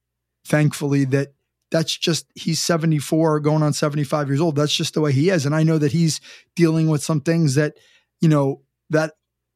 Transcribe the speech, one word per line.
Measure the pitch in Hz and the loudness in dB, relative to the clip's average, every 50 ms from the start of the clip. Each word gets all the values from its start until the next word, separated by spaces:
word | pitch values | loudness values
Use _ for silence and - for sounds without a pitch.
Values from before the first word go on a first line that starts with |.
| _ _ _ _ _ _ _ _ _ | _ _ _ _ _ _ _ _ _
thankfully, | - - 151 147 151 - - 151 143 143 139 139 | -2 0 2 2 0 0 -2 -4 -2 0 0 0
that | 131 135 139 139 139 _ _ _ _ _ _ _ _ | 0 0 -2 -2 -4 _ _ _ _ _ _ _ _
that's | - 165 160 - - | -2 -2 -2 -2 -6
just, | - - 180 160 - - _ _ | -4 -2 -2 -2 -4 -6 _ _
he's | - - - 160 - - | -10 -6 -4 -4 -4 -2
seventy-four | - 175 165 156 165 156 147 135 - 170 160 160 156 151 151 | -2 -2 0 0 0 0 -2 -2 -2 0 2 2 2 0 0
going | 147 151 151 156 151 | 0 0 0 2 0
on | 147 143 | 0 0
seventy-five | - - 151 143 151 147 - - 151 147 135 | -2 -2 -2 -2 -4 -4 -2 -2 -4 -2 -2
years | 139 139 | -2 0
old. | 170 170 151 | 0 0 0
That's | 143 147 151 - | 0 0 0 -2
just | - 165 - - | -2 -4 -4 -2
the | 165 | -2
way | 151 147 135 | 0 0 2
he | 131 147 190 | 2 2 2
is. | 196 165 127 | 2 0 0
And | 143 151 | 0 0
I | 160 160 | 2 2
know | 160 160 160 | 2 2 2
that | 147 143 - | 0 0 2
he's | 170 170 156 139 - - - - - _ _ _ | 2 0 0 0 -4 -10 -18 -20 -20 _ _ _
dealing | - 170 160 160 160 160 160 | 2 2 2 2 2 2 2
with | 156 139 - | 0 -2 -2
some | - 165 151 | -2 -4 -2
things | - 165 165 170 165 147 127 | 0 0 0 2 2 2 2
that, | 147 151 147 - _ _ _ _ _ _ _ _ _ | 2 0 -2 -4 _ _ _ _ _ _ _ _ _
you | - 160 | 2 2
know, | 151 147 139 135 139 - _ _ _ _ _ _ | 4 4 2 0 -4 -6 _ _ _ _ _ _
that | 151 151 156 151 - _ _ _ _ _ _ _ _ | -2 -2 -2 -2 -6 _ _ _ _ _ _ _ _